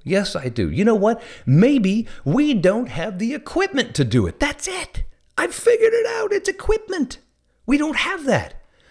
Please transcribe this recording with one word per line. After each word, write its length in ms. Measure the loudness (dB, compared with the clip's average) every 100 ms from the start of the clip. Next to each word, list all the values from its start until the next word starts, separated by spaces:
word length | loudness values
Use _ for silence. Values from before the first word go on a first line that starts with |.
Yes, 320 | -2 -2 -2 -4
I 140 | -6
do. 200 | -2 -2
You 140 | 2
know 120 | 2 2
what? 260 | 2 0 -6 -8 2
Maybe 600 | 6 6 4 2 0 -4 -6 -2
we 280 | 2 2
don't 360 | 2 2 2 -2
have 280 | -6 -6 -4
the 160 | -4
equipment 640 | -6 -6 -2 -2 -2 -2 0
to 80 |
do 240 | 2 2 0
it. 120 | 0
That's 280 | -4 -4 -8
it. 360 | -8 -8 -6 -6 -8 _ -4
I've 180 | -4 0
figured 380 | 2 4 4
it 120 | 2 0
out. 280 | -2 -2
It's 160 | -2 -2
equipment. 720 | -4 0 0 0 -4 -4 -6 _ _ _ _ -2
We 120 | 0
don't 180 | 0 -2
have 300 | -4 -4 0
that. 360 | -2 -2 -12 -20 _ _